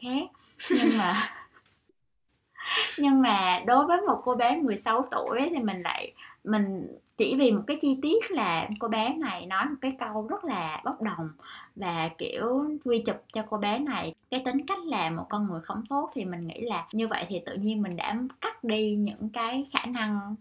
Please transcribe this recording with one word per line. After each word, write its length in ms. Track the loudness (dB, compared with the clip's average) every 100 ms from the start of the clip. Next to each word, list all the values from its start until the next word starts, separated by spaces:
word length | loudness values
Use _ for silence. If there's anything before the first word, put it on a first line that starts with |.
khác. 280 | -4 -4 -4 -10 _ -10 2
Nhưng 280 | 4 6 4
mà 320 | 2 2 -2
<laughs> 140 | -6 -18 _ _ _ _ _ _ _ _ _ _ -12 -4 0 0 2
nhưng 240 | 6 8
mà 400 | 8 6 4 4 6
đối 200 | 6 6
với 140 | 4
một 200 | 4 2
cô 100 | 2
bé 220 | 4 4 4
mười 200 | 2 0
sáu 320 | 2 2 0
tuổi 280 | -2 0 0
ấy, 120 | 0
thì 120 | 0
mình 200 | -2 -2
lại, 300 | -4 -6 -8 -14 -20 -12
mình 420 | -2 0 0 -2 -8 -14 _ -2
chỉ 200 | 2 4
vì 120 | 6
một 120 | 4 0
cái 120 | 0
chi 180 | 2 2
tiết 280 | 2 2 2
là 380 | 0 0 0 -2 -4
cô 100 | -2
bé 260 | 0 0
này 320 | -2 -4 -6 -4
nói 180 | -2
một 120 | -2 -2
cái 160 | -4 -4
câu 280 | -4 -4 -4
rất 180 | -4
là 380 | -4 -4 -4 -6
bốc 180 | -6 -4
đồng 260 | -4 -4 -6 -10 -18 -20 -18 -8
và 340 | -4 -2 -4 -4
kiểu 460 | -6 -4 0 0 0 -2
quy 180 | 0 0 0
chụp 100 | -4 -6
cho 120 | -8 -4
cô 60 | -2
bé 220 | 0 0
này 360 | -2 -4 -6 -10 _
cái 120 | -4
tính 220 | -2 -2 -2
cách 120 | -4
là 320 | -2 -2 0
một 160 | -2 -2
con 180 | -2 -2
người 140 | -2
không 220 | -6 -8 -2
tốt, 220 | -2 -2
thì 100 | -4
mình 220 | -6 -6 -8
nghĩ 140 | -6
là 260 | -4 -4 -4
như 160 | -2 0
vậy 160 | -2 -2
thì 120 | -6 -6
tự 80 |
nhiên 280 | -4 -2 -2
mình 140 | -2 -4
đã 220 | -4 -4 -4 -6
cắt 240 | -10 -6
đi 300 | -2 0 0
những 340 | 0 -2 -2 -6
cái 360 | -4 -4 -4 -4
khả 140 | -4 -4
năng 480 | -2 -2 -2 -4 -8